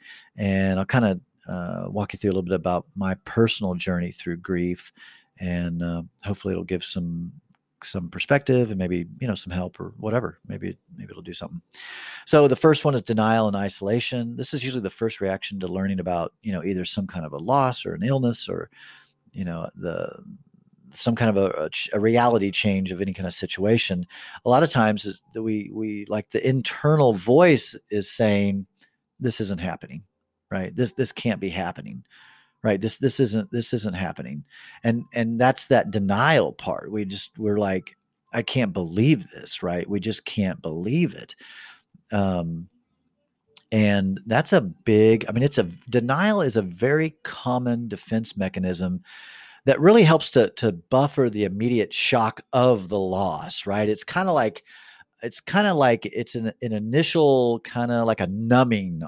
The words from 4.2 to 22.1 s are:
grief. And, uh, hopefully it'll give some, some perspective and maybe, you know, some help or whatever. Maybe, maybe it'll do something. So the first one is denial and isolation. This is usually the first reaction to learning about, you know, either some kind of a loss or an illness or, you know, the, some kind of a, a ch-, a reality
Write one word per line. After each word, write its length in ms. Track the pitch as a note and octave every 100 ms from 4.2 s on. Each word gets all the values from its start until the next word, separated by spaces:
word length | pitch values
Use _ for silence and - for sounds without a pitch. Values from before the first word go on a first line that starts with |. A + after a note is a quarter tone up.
| - E2+
grief. 560 | F2+ F2+ F2+ F2 - _ - - _ -
And, 420 | F2+ F2 F2 E2+
uh, 220 | F2 E2+ E2+ _
hopefully 280 | G2+ G2 F#2+
it'll 120 | F2+
give 200 | F2 F2+
some, 480 | - F#2+ F2 E2+ F2 D3 _ _ _ _
some 280 | - F#2 F2
perspective 640 | F#2 - C#3+ - B2 A#2
and 60 | G2
maybe, 300 | F2+ F2+ F2 -
you 80 | B2+
know, 80 | F#2+
some 180 | F#2+
help 260 | F#2 F2+ -
or 140 | F#2 -
whatever. 420 | G#2+ A#2 F2+ E2+ -
Maybe, 300 | G2+ F#2 - _ F3+
maybe 140 | G2
it'll 100 | -
do 120 | F2+
something. 280 | - - E3+ _ - - - - - -
So 220 | D3+ C#3+
the 80 | B2+
first 280 | D#3+ D3
one 100 | D3
is 80 | C3
denial 460 | - A2 A2 A2+ A2
and 80 | G2+
isolation. 800 | G2 - G2 A#2+ - B2 A#2 A#2+
This 180 | B2+
is 100 | C#3+
usually 200 | C3 B2+
the 60 | G2
first 320 | - G2+ -
reaction 380 | G2 F#2+ - G2+
to 60 | F#2
learning 340 | F#2 G2 F#2+
about, 320 | F2 F2 E2+ _
you 100 | A2
know, 120 | F#2
either 200 | F2 F#2
some 240 | F2+ - G2
kind 180 | F2 D2+
of 60 |
a 60 | C#2+
loss 480 | F2+ C#3 C3 B2 F#2
or 80 |
an 100 | E2
illness 460 | A2 C3+ A#2+ A#2 -
or, 200 | - - _ - - _ _ _
you 140 | G2 F2+
know, 240 | E2 - -
the, 360 | F2 A#1 G1+ - - - _ _ _ _ _
some 240 | - - A2+
kind 140 | A#2
of 80 | G2
a, 260 | G2 - D#2
a 40 |
ch-, 200 | - -
a 60 | G#2
reality 520 | A2